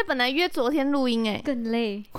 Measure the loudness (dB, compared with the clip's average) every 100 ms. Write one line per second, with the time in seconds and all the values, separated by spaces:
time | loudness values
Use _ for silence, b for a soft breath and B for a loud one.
0 | 2 2 2 2 0 0 0 2 2 2
1 | 2 2 0 -2 -4 -4 -2 -2 -2 -4
2 | -10